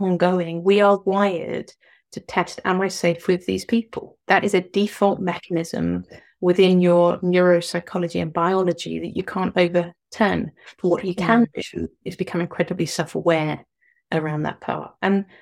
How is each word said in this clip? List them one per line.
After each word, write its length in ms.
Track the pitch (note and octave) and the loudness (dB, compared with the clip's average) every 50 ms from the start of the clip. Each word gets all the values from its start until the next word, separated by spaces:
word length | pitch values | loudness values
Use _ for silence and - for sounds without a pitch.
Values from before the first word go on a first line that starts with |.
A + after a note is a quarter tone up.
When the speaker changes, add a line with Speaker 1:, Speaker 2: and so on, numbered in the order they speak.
Speaker 1:
ongoing. 640 | G3 F#3 F3+ E3 F3 F3+ F#3 F3+ E3+ E3 E3 E3+ E3+ | -2 0 2 2 2 2 2 0 -2 -4 -6 0 2
We 180 | G3 G3+ G#3 | 2 4 6
are 180 | G3+ G3+ G3+ F#3+ F#3+ | 6 4 4 2 0
wired 680 | F#3+ F#3+ G3 G3+ G3 F3 - - - - - - - - _ _ _ _ _ _ _ - | 0 0 2 2 0 0 -4 -6 -6 -8 -8 -8 -10 -16 _ _ _ _ _ _ _ -16
to 60 | F#3 | -16
test, 400 | - - - F#3 F3 - - - - | -14 -4 -2 -2 -2 -2 -6 -6 -4
"Am 160 | F#3+ F#3 F#3+ | -2 -2 0
I 60 | G3 | -2
safe 400 | F#3 - - - E3+ E3 E3+ - | -4 -4 -2 -2 -2 -2 0 0
with 180 | - F3+ F3+ - | -2 -2 0 -2
these 200 | - F#3+ F#3+ - | -4 -4 -4 -2
people?" 520 | - A#3 A#3 A3+ _ - - - - - _ _ | -2 -2 -2 -2 _ -10 -12 -12 -12 -16 _ _
That 180 | - F#3+ F#3 - | 0 2 2 2
is 120 | G3+ - | 2 0
a 120 | F#3 F#3 - - G3+ | 0 -2 -2 -2 -2
default 420 | G#3 G#3 - - G3+ G3 F#3 - | -2 -2 0 0 0 0 0 0
mechanism 800 | F#3 F3+ E3+ - - - F3 E3 E3+ - - - E3 - F3 F3+ F3+ - - - - _ _ _ | -4 -4 -6 -6 -6 -6 -4 -4 -4 -6 -6 -4 -2 -2 -4 -4 -6 -10 -18 -20 -20 _ _ _
within 400 | F#3 F3+ F3 G3+ F#3 F#3 F#3 F3+ | 0 2 4 6 6 6 6 6
your 380 | F3+ F3 F3 F3 F3 F3 F3 - | 4 6 6 6 4 4 2 0
neuropsychology 1040 | F3+ F3+ F3+ F3+ F3+ F3+ F3 E3+ E3+ - - F3 - - - F3+ E3+ E3 - F3 | 0 2 4 4 6 6 4 4 2 -2 -6 -8 -6 -6 -6 -4 -4 -4 -4 -4
and 120 | E3+ D#3+ D3+ | -4 -4 -2
biology 680 | E3+ E3+ F3+ F#3+ F#3+ F#3 F3+ E3+ - - E3 E3 E3 | -2 0 0 2 2 0 0 -2 -4 -6 -8 -8 -8
that 160 | E3 - - | -8 -8 -8
you 80 | F#3 F#3 | -8 -8
can't 340 | - - F#3 F#3 F3+ - | -6 -4 -4 -4 0 2
overturn. 920 | F#3 F3+ E3+ F3+ F3 E3+ F3 - _ _ _ - - G#3+ G3 F3+ D#3+ - D#3+ - _ - - - _ | 2 2 2 2 0 -2 -2 -6 _ _ _ -2 0 0 0 0 -2 -4 -8 -10 _ -20 -20 -8 _
But 80 | - F3+ | -2 0
what 160 | E3+ - - | 0 0 -2
you 100 | F#3 F3+ | -4 -6
can 300 | G3 F3+ E3 A3+ A#3+ A#3 | -2 0 2 4 4 4
Speaker 2:
Mm. 260 | - - - - - | 2 0 -6 -10 -8
Speaker 1:
do 180 | - - - - _ _ - | -8 -8 -8 -8 _ _ -14
is 120 | - - | -10 -8
become 240 | - F#3+ - - E3+ | -8 -6 -4 -4 -4
incredibly 440 | F3 - - - E3+ - F#3 F#3 E3 | -4 -2 -2 -2 -2 -2 -2 -4 -4
self-aware 800 | - - - D#3 - - D#3+ D#3+ F3 E3 D#3 D#3 D#3 C#3+ - - _ _ _ _ _ _ _ _ _ | -4 -4 -6 -6 -4 -6 -2 0 0 2 2 0 -2 -4 -6 -10 _ _ _ _ _ _ _ _ _
around 320 | D#3+ D#3+ D#3 D#3 D3+ D3+ D3+ | -4 -4 -2 -2 -4 -4 -4
that 180 | - - - | -6 -6 -6
part 320 | - - - D#3 - - - _ | -6 -6 -6 -6 -8 -12 -8 _
and 240 | - F#3+ G3+ G3 G3 - - - | 0 2 2 0 0 -4 -12 -20